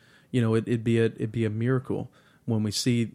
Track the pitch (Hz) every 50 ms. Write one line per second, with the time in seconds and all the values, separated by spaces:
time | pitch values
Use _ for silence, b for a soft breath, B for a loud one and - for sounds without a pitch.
0 | b b b b b b - 127 113 113 110 113 110 - 120 113 110 117 113 113
1 | 113 110 - - 117 113 - 120 113 107 104 110 117 123 131 127 131 - 101 104
2 | - - b b b b b b b - 113 110 107 107 104 - - 127 120 120
3 | 117 -